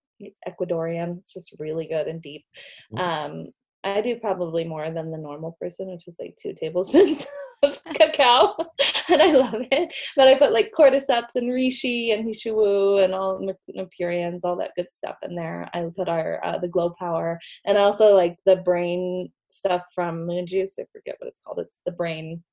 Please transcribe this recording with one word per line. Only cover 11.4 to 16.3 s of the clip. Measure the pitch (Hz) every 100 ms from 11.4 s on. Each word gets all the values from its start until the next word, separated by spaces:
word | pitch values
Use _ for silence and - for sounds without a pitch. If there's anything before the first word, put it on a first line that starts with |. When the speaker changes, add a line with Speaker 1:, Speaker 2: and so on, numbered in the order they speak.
| 240
Speaker 1:
reishi | 254 254 254 254 240 233
and | 214 226
hishu | 214 226
wu | 214 202 202 196 196
and | 185
all | 190 190 190 196 185 - 190
Nopurians, | 185 - 175 175 175 180
all | 180 175
that | - -
good | 180
stuff | - - -
in | -
there. | 175 165 175 175
I | 175 170
put | 170 170
our, | 165 165